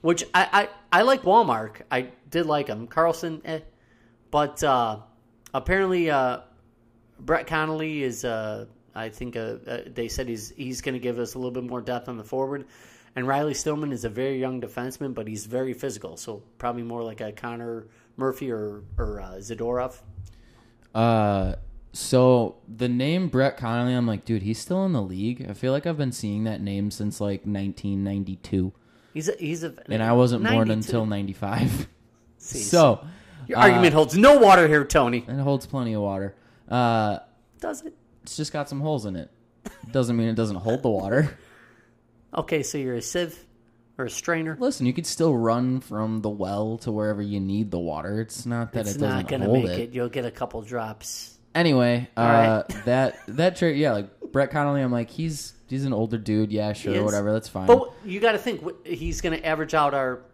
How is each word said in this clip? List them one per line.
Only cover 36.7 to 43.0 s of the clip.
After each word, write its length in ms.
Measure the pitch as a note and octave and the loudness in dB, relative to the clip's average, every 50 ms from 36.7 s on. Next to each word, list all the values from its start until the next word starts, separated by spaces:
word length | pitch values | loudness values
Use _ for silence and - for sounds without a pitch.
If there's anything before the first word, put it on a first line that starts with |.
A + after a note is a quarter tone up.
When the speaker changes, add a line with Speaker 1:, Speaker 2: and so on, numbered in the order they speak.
| - B2 B2 A#2 A#2 A2+ G#2+ G#2 G2+ - - _ _ _ _ _ _ _ | 0 0 2 2 2 2 2 0 -2 -4 -8 _ _ _ _ _ _ _
Speaker 1:
Does 220 | - E4 D4+ - | -8 -8 -8 -8
it? 120 | - D#4 - _ _ _ _ _ _ | -12 -16 -18 _ _ _ _ _ _
Speaker 2:
it's 140 | - - | -14 -8
just 160 | - D#3 - - | -8 -6 -6 -4
got 160 | D3+ C#3+ - | -6 -6 -6
some 100 | C#3+ C#3 | -6 -4
holes 260 | D3 D#3 D3+ C3+ G#2+ | -2 -2 -2 -2 -4
in 120 | G#2 F#2+ | -6 -8
it. 120 | E2+ C#2+ - _ _ _ _ _ _ _ - - - - A2+ | -8 -10 -12 _ _ _ _ _ _ _ -18 -18 -16 -20 -2
Doesn't 240 | A#2 C3+ B2 A#2 A#2+ | 0 0 2 2 2
mean 140 | A#2 A2+ A2+ | 2 2 2
it 60 | A2+ | 2
doesn't 200 | G#2+ A2+ G#2+ G2+ | 0 0 0 -2
hold 260 | F2+ F#2+ A2 A#2 C3+ C3+ | -4 0 0 -2 2 2
the 60 | B2 | 0
water. 480 | G#2+ F#2+ F#2+ G2+ A2+ C#3 D#3 C#3+ - - - | 0 0 0 2 4 4 4 2 0 -10 -20
<laughs> 40 | - - - - _ _ _ _ _ _ _ _ _ _ _ _ _ - | -20 -20 -20 -20 _ _ _ _ _ _ _ _ _ _ _ _ _ -6
Speaker 1:
Okay, 300 | - D3+ - E3+ D3+ C3 | -6 -2 0 -2 -2 -2
so 140 | - - | -4 -4
you're 180 | D3 C3+ B2+ B2 | -4 -4 -4 -4
a 60 | A#2 | -6